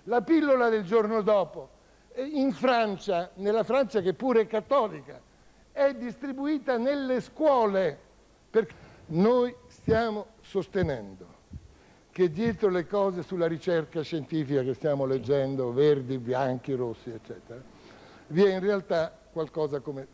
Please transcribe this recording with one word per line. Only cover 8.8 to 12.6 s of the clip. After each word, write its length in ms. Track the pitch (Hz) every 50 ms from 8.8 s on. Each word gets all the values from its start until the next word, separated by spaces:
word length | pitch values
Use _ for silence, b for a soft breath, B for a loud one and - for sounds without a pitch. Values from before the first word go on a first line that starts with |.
| B B B B B -
noi 460 | 156 160 190 220 247 254 247 247 240 - - -
stiamo 600 | - - - - 220 220 233 226 208 208 196 - - -
sostenendo 840 | - - - 196 180 - - 196 - 151 139 120 107 98 95 92 - - - - _ _ - - - b b b b b b b b b
che 200 | _ - 185 175
dietro 380 | 151 165 226 233 220 165